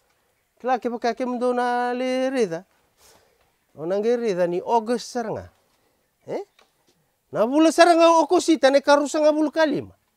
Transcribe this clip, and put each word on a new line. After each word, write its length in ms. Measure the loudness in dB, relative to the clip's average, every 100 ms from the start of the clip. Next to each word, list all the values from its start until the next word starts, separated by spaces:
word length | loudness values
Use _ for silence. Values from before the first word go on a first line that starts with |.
| _ _ _ _ _ _
Tla 240 | -4 -2
ke 80 | -4
baka 240 | -4 -4
ke 160 | -4 -6
mdo 240 | -2 -2
na 400 | -2 -2 -2 -4
le 380 | -4 -4 -2 -2
reda. 320 | -2 -2 -4 -12 _ _ _ _ _ _ _ _ _ _ -12
O 80 |
na 160 | -6 -2
nge 160 | 0 -2
reda 300 | -2 -2 -2
ni 160 | -2
August 400 | -2 -2 -2 -6 -6
saranga. 400 | -10 -8 -10 -12 _ _ _ _ _ _ _
Eh? 160 | -12 -12 -12 _ _ _ _ _ _ _ _
Na 160 | -4
bula 240 | 0 2 2
saranga 400 | 6 4 6 6
o 160 | 4
ko 160 | 2 0
sita 320 | 2 2 4
ne 80 | 2
karusa 400 | 4 2 2 0
nga 160 | 2 2
bula 160 | -2
kalima. 400 | 0 0 -2 -8 _ _